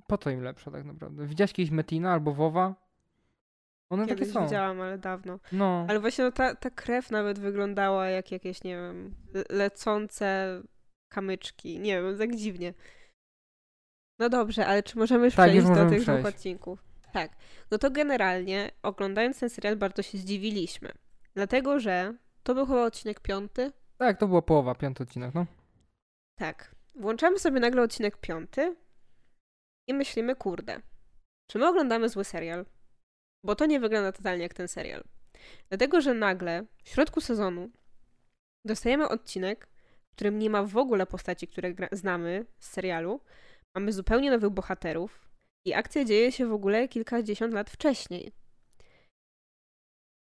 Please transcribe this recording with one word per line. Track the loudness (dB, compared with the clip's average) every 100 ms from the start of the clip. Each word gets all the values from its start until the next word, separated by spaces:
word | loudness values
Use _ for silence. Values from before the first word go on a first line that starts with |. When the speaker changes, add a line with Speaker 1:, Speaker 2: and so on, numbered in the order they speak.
| -4
Speaker 1:
po | -2
co | -2
im | -4
lepsza | -6 -10 -14
tak | -14 -14
naprawdę? | -14 -14 -10 -6
Widziałaś | 0 0
kiedyś | 2 0
Metina | 0 0 -2 0
albo | 0 0
WoWa? | 0 2 2 0 -2 _ _ _ _ _ _ _ _ _ _ -6
One | -4 -2
Speaker 2:
Kiedyś | -2
Speaker 1:
takie | -2
są. | 0 0
Speaker 2:
widziałam, | 0 0 -2
ale | -6 -6
dawno. | -6 -8 -8 -14 -6
Speaker 1:
No. | 0 2 2 0
Speaker 2:
Ale | 0
właśnie, | 0 0
no, | 0
ta, | 2 0 0
ta | -8
krew | -8 -4 -2 -2
nawet | -2 -2 -2
wyglądała | -4 -2 -2 0 2 2 0
jak | -2 -4
jakieś, | -8 -10 -10
nie | -10 -10
wiem, | -10 -12 -14 -16 -10
le-, | -8 -4
lecące | 0 0 -2 -2 -2 -2 -4 -2 0 -2 -6 -12 _ _ _ _
kamyczki. | -6 -4 -4 -8 -14 -12 -6
Nie | -2 0
wiem, | -2 -2
tak | -2 -4
dziwnie. | -6 -6 -8 -12 -18 -20 -20 _ _ _ _ _ _ _ _ _ _ -4
No | 0
dobrze, | 2 0 0 2
ale | 2
czy | 0 0
możemy | 4 6 6
już | 10
Speaker 1:
Tak, | 10
już | 10
Speaker 2:
przejść | 8
do |
Speaker 1:
możemy | 8 8
Speaker 2:
tych | 6 4
dwóch | 2
Speaker 1:
przejść. | 0 -4
Speaker 2:
odcinków? | -8 -8 -10 -12 -14 -20 -10
Tak. | -6 -6 -10 -20 -20 -4
No | 0
to | 0
generalnie, | 2 2 2 2 2 0 -2 -4 -6
oglądając | -6 -2 -2 0 0 0
ten | -4
serial, | -2 -2 0
bardzo | 0 -2
się | -6 -6
zdziwiliśmy. | -4 -4 -2 -2 -4 -6 -12 -16 -20 -20 -12 -6
Dlatego, | 0 0 2 0
że | 2 0 -2 -6 _ _
to | -2 0
był | 2
chyba | 2
odcinek | 0 -2 -8 -8
piąty. | -4 -4 -4 -4 -4 -6 -16 -2
Speaker 1:
Tak, | 0 2
to | 4
była | 4
połowa, | 6 4 4 0
piąty | -4 -6
odcinek, | -8 -8 -6 -4
no. | -4 -6 _ _ _ _ _ _ _ -10
Speaker 2:
Tak. | -8 -8 -14 -20 -20 -8
Włączamy | -4 2 4 4
sobie | 2 4
nagle | 4 4
odcinek | 2 2 -4 -4
piąty | -6 -8 -6 -2 -2 -2 _ _ -20 -20 _ _ _ _ _ _ -6
i |
myślimy, | -4 -2 -2 -4 -4
„Kurde, | -4 -6 -8 -12 -14 -20 -20 -20 _ _ -8
czy | 0
my | 4
oglądamy | 4 2 2 0
zły | -2
serial?” | -6 -6 -8 -8 -10 -16 -20 _ _ _ _ _ -4
Bo | 2
to | 2
nie | 4
wygląda | 2 0 0
totalnie | -2 -4 -4
jak | -6
ten | -8 -10
serial. | -10 -12 -12 -16 -20 -20 -20 -20 -20 -8
Dlatego, | 0 4 4
że | 4
nagle | 2 2 0 -2 -4 -6 -16
w | -4
środku | 2 2 0
sezonu | -2 0 0 -2 -8 -14 -20 -20 -20 _ _ _ _ _ -6
dostajemy | -2 2 2 2
odcinek, | -2 -6 -6 -4 -6 -10 -20 -20 -20 _
w | -4
którym | -2 0
nie | 0
ma | 0
w | 2 2
ogóle | 2 2 0
postaci, | -4 -8 -8 -8
które | -8 -8
gra-, | -6 -6
znamy | -6 -4 -2 -2 -6 -8 -14
z | -14
serialu. | -8 -4 -4 -4 -6 -10 -20 -20 -20 _ -6
Mamy | -4
zupełnie | -2 2 4 4
nowych | 4 2
bohaterów | 0 -4 -6 -4 -4 -6 -10 -20 -20 _ _ -4
i |
akcja | -2 -2 0 2
dzieje | 4 4
się | 2 -2
w |
ogóle | 0 2 2 0
kilkadziesiąt | -2 -4 -2 -2 -2 -2
lat | -2 -6
wcześniej. | -2 0 0 -2 -12 -12 -18 -20 _ _ -20 -20 _ _ _ _ _ _ _ _ _ _ _ _ _ _